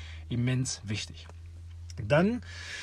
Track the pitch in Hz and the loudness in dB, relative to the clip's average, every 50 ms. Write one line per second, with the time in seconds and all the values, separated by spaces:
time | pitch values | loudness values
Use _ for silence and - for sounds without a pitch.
0 | - - - - - - 123 117 120 127 127 127 131 123 - - - 98 107 98 | -10 -10 -12 -10 -6 -2 2 2 4 4 4 4 2 0 -2 -4 -4 -2 -2 -2
1 | - - - - - - - - - - - - - - - - - - - - | -4 -6 -8 -12 -14 -14 -14 -14 -14 -14 -14 -14 -14 -14 -12 -12 -12 -10 -8 -4
2 | 107 104 139 151 180 208 240 247 - - - - - - - - | 2 6 8 8 8 8 4 2 -2 -8 -12 -12 -10 -10 -8 -8